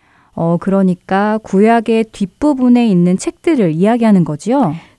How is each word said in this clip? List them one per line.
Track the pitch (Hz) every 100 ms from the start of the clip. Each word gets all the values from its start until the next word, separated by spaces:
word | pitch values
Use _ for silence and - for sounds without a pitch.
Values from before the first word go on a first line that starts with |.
| _ _ _ -
어, | 165 170
그러니까 | 196 196 185 180 - 190 208 214
구약의 | - 190 220 233 226 226 226
뒷부분에 | - 196 _ 294 262 254 240 233
있는 | 180 175 185
책들을 | 349 - 349 285 180
이야기하는 | 156 202 240 226 190 156
거지요? | 151 202 277 185 165 -